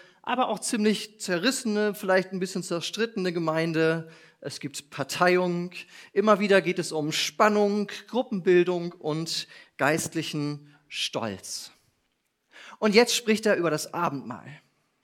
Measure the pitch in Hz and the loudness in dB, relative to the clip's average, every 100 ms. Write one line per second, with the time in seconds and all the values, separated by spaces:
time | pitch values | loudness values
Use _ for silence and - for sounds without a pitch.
0 | - _ - 247 262 208 - 233 214 214 | -20 _ -6 -2 0 -2 -4 0 2 0
1 | - _ - 175 214 262 220 208 214 202 | -4 _ -4 0 0 -2 -2 0 -2 -2
2 | 190 185 185 190 180 185 175 170 - - | 2 2 2 -6 -6 -6 -4 -6 -6 -4
3 | 226 220 180 175 160 160 165 160 160 165 | -4 -2 -4 -2 -2 0 0 2 2 0
4 | 165 - - _ - - 139 - - - | -4 -18 -20 _ -14 -10 -10 -12 -14 -8
5 | 135 - 180 180 180 175 175 - - - | -6 4 4 4 2 -2 -6 -12 -20 -20
6 | - - 214 202 208 196 165 185 160 156 | -6 0 4 4 6 4 4 -2 -4 -4
7 | 151 156 - - 220 208 208 208 202 - | -2 -2 -4 2 4 4 2 0 -4 -8
8 | - 220 262 202 165 180 175 180 170 170 | -6 -4 -2 -2 4 4 4 0 -4 -8
9 | 151 151 160 - - - - - 139 151 | -6 -4 -4 -8 -10 -18 -20 0 0 2
10 | - 165 151 156 147 147 - _ _ - | -2 -6 -6 -4 -6 -6 -14 _ _ -8
11 | - 135 110 92 - - - _ _ _ | -6 -4 -6 -8 -10 -12 -12 _ _ _
12 | _ _ _ _ _ - - - 214 202 | _ _ _ _ _ -20 -20 -2 4 4
13 | 240 - - 214 214 185 165 151 - - | 4 2 2 2 4 2 2 0 -4 -4
14 | 170 139 113 110 - 147 _ _ _ _ | -2 -4 -10 -14 -16 -20 _ _ _ _